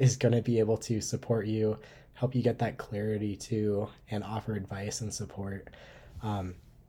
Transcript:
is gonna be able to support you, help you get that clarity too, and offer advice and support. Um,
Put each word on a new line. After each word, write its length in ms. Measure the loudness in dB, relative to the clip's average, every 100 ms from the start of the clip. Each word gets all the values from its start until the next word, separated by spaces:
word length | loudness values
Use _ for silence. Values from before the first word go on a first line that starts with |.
is 160 | 4 6
gonna 260 | 4 4
be 160 | 4 4
able 180 | 4 2
to 220 | 0 -2
support 460 | -2 -4 0 0 0
you, 320 | 2 2 0 -8 -20 -20
help 200 | -4 0
you 80 | 2
get 160 | 2 2
that 180 | -2 -2
clarity 580 | -6 -4 0 0 -2 -4
too, 520 | -2 0 2 2 -2 -8 -6
and 140 | -6
offer 300 | -4 -4 -2
advice 460 | -4 -4 -6 -6 -6
and 120 | -6
support. 560 | -6 -8 -8 -8 -8 -12 -18 -20 -20 -18 -8
Um, 320 | -4 -4 -4 -10 -18 -20